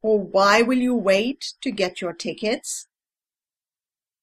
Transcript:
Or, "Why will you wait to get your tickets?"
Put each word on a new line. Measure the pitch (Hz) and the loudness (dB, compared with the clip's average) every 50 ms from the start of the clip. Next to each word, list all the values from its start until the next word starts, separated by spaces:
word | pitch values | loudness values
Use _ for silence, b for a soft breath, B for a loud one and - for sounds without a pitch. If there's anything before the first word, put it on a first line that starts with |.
Or, | - 220 220 208 | 2 2 0 0
"Why | 190 170 - 190 196 202 208 226 233 | 0 0 2 4 6 6 6 6 4
will | 233 262 254 | 2 2 0
you | 247 254 247 | 0 0 0
wait | 233 185 196 190 196 220 247 294 _ - - - _ | 0 2 2 2 2 2 -2 -6 _ -12 -14 -14 _
to | - 269 208 | -10 -8 -4
get | 196 190 180 180 - | -2 -4 -4 -4 -6
your | 196 175 170 | -8 -8 -8
tickets?" | 170 - 170 156 - - 214 233 302 - - - - - _ _ _ _ _ _ _ _ _ _ _ _ _ _ _ _ _ _ _ _ _ _ _ _ _ _ _ | _ -8 -10 -8 -6 -4 -4 -4 -6 -8 -10 -12 -12 -12 _ _ _ _ _ _ _ _ _ _ _ _ _ _ _ _ _ _ _ _ _ _ _ _ _ _ _